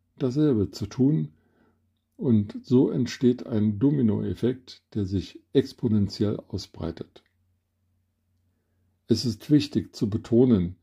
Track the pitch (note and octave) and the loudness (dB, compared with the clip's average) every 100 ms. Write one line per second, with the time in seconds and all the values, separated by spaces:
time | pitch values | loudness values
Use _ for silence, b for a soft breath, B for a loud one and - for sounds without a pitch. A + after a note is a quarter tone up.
0 | _ - C3+ C3 D3+ A2+ F#2+ - G#2 - | _ -6 -4 0 2 2 0 -4 -8 0
1 | B2+ D#3 D3+ _ _ _ _ _ _ _ | 2 2 -2 _ _ _ _ _ _ _
2 | _ - E3+ A2 G2+ B3 - B2 C3+ E2 | _ -6 2 2 2 -6 0 2 2 0
3 | A#2+ - B2 B2 - A2 G#2+ G2+ C#3 D3 | -4 0 0 0 -2 -2 0 0 0 2
4 | A#2 G#2 G#2 F#2 A2+ B2+ - - _ A2 | 2 0 -4 -2 -2 -4 -10 -20 _ -6
5 | F#2+ G2 E2 - _ C#3+ C3 - B2 G#2+ | -2 -4 -6 -12 _ 0 0 -2 -2 0
6 | G2 - G#2 G#2+ - G2 - - E2+ - | 0 -2 -4 -4 -8 -12 -12 -10 -10 -10
7 | - _ _ _ _ _ _ _ _ _ | -14 _ _ _ _ _ _ _ _ _
8 | _ _ _ _ _ _ _ _ _ _ | _ _ _ _ _ _ _ _ _ _
9 | - A#2 A#2+ G#2+ - D3 C#3+ A#2+ - - | -2 0 0 -6 0 0 2 -4 -6 -6
10 | A#2 G#2+ - A#2 B2+ G#2+ F2 - | -4 -4 0 4 6 4 0 -6